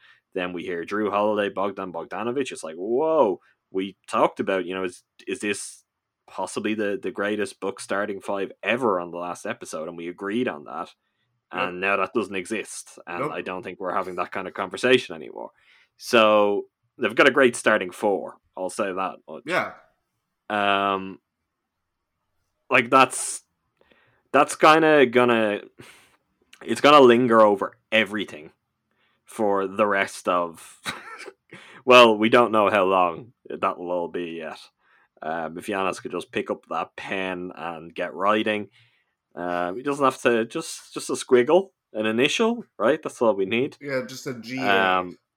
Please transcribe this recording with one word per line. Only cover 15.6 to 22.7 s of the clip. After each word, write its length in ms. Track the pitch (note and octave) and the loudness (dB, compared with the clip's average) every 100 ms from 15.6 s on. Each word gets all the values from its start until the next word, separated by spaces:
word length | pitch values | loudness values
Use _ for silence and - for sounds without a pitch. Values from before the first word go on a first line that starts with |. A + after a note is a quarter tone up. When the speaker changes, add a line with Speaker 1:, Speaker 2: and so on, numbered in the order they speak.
| _ _ _ _ | _ _ _ _
Speaker 1:
So 640 | - A#2+ G#2+ G#2+ G#2 G2+ - _ _ - | 2 4 6 6 4 0 -6 _ _ -6
they've 160 | G#2+ | -2
got 140 | C3 C#3+ | 4 4
a 40 | |
great 220 | C3 B2+ | 6 2
starting 380 | B2 A#2+ G#2+ F#2 | 2 0 0 -2
four. 420 | - G#2+ F2+ - - _ - | -4 -2 -2 -6 -16 _ -12
I'll 140 | F#2 | -10
say 220 | - G2+ | -6 -6
that 220 | F#2 F#2 - - | -4 -8 -8 -18
much. 160 | D#2 - | -16 -6
Speaker 2:
Yeah. 280 | F3 G2+ - _ _ _ _ _ _ - | -6 -6 -12 _ _ _ _ _ _ -6
Speaker 1:
Um, 720 | G#2 G2+ G2 G2 G2 F#2+ F#2 _ _ _ _ _ _ _ _ _ _ _ _ _ _ | -2 0 0 0 -2 -6 -16 _ _ _ _ _ _ _ _ _ _ _ _ _ _
like, 220 | - | 0